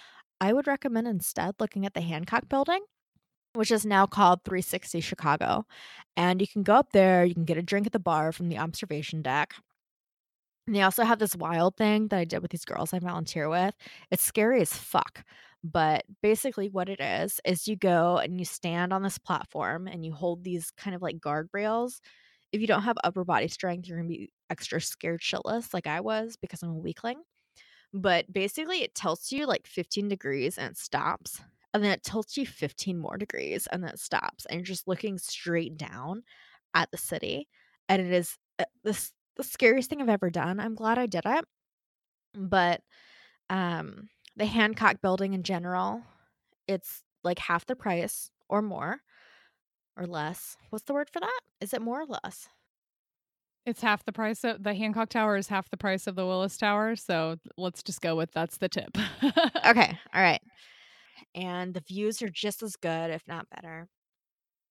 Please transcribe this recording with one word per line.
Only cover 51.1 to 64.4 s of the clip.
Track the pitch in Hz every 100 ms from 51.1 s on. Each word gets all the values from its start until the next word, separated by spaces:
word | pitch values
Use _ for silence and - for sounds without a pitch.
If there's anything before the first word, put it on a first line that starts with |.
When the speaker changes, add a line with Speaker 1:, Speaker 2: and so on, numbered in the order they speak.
Speaker 1:
for | 339
that? | 415 494 _ -
Is | 208
it | 240
more | 233 262
or | 302
less? | 220 - - - _ _ _ _ _ _ _ _ _ _ _ 240
Speaker 2:
It's | 226
half | 226 208
the | -
price | 214 220 220
of, | 240 220
the | 202
Hancock | 196 214 220 226
Tower | 233 214 196
is | 196
half | 196 -
the | 190
price | 202 190 -
of | 185
the |
Willis | 185 185 190 -
Tower, | 208 208 220 226
so | - 165 160 165 - -
let's | 180 -
just | - -
go | 170 160
with | 165
that's | 165 170 -
the | 185
tip. | - - -
<laughs> | 196 - 277 330 320 - -
Speaker 1:
Okay, | 233 - 170 -
all | 185
right. | 180 - _ _ - - - - _ - -
And | 175 180 180 185
the | 175
views | - 190 214 220
are | 220
just | 160 208 -
as | 214 -
good, | 170 165 165
if | 160 -
not | 170 -
better. | - 165 160 175 _ _ _ _ _